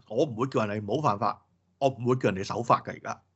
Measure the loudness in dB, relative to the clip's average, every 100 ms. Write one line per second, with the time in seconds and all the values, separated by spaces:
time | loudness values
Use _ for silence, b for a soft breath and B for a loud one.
0 | -6 0 0 0 -2 0 0 -2 -2 0
1 | 0 0 -2 -4 _ _ _ -2 0 0
2 | 0 2 2 0 -2 -2 2 2 2 -10
3 | -8 -10 _